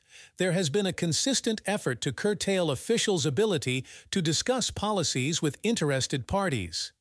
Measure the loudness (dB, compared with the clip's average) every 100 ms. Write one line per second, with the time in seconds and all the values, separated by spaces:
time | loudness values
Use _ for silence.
0 | _ -20 -16 -2 0 2 2 2 0 0
1 | 0 2 2 2 0 -2 -2 0 -2 -2
2 | -4 -2 0 0 0 2 2 0 0 2
3 | 2 2 2 2 2 2 0 -2 -4 -14
4 | -4 -2 0 0 0 0 -2 -2 -2 0
5 | 0 0 -2 0 -2 0 -2 0 0 0
6 | 0 -4 -2 0 0 -2 -4 -6 -8 -12